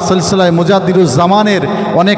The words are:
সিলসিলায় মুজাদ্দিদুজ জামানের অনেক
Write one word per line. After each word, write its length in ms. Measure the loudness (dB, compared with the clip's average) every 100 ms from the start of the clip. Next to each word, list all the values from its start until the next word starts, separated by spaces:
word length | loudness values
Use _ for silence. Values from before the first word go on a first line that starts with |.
| 0
সিলসিলায় 440 | -2 0 0 0
মুজাদ্দিদুজ 640 | 0 0 0 0 0 2 2
জামানের 460 | 2 2 0 0 -2 -4 -2 0
অনেক 220 | 0